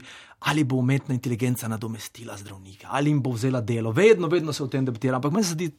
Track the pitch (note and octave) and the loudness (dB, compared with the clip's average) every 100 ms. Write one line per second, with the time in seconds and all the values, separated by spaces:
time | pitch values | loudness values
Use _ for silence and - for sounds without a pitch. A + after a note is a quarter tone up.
0 | - - - - - D3+ C3+ C3 B2 C#3 | -2 -20 -20 -8 -2 0 2 2 2 0
1 | - B2+ B2+ A#2 B2+ B2 A2+ A2 A2+ A2 | 0 -4 -2 -2 0 -2 -4 -6 -6 -10
2 | - - A2+ G2+ G2+ G2 F#2+ G2 - C3 | -14 -16 -16 -14 -16 -18 -18 -20 -6 0
3 | D3 D3 C3 A#2 C3 B2+ A2 A2+ A2+ A2+ | 2 2 2 0 0 0 -2 -2 0 6
4 | G#3+ G#3+ E3 F3 D#3 C#3+ C3+ C#3 C3 A2 | 6 6 4 0 0 -4 -4 -2 -2 0
5 | B2+ B2+ C#3+ F#3 G3 D#3+ F3 | 0 0 0 2 0 0 -4